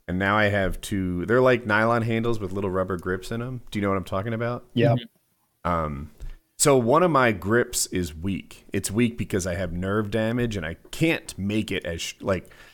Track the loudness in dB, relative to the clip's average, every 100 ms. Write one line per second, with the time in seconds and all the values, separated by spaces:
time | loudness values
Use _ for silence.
0 | -6 0 2 4 4 2 0 -2 -4 -2
1 | -2 -2 2 4 6 4 2 2 4 2
2 | 2 0 0 -2 -2 -4 -2 0 0 -2
3 | -2 -4 -4 -8 -6 -10 -8 -2 0 0
4 | -2 -4 -4 -4 -4 -6 -4 2 4 2
5 | -2 _ _ _ _ _ -2 -2 -2 -6
6 | -10 -12 -14 -14 _ 2 4 6 4 4
7 | 4 4 2 0 2 2 2 -4 -4 -4
8 | -4 -4 -4 -6 -8 -20 -6 -4 -2 0
9 | 0 0 -4 -2 -2 -4 -4 -4 -2 0
10 | 0 -2 0 0 -2 -2 -6 -10 -14 -2
11 | 0 0 -6 -6 -2 -2 -2 -4 -6 -8
12 | -10 -6 -2 -2 -4 -20 -20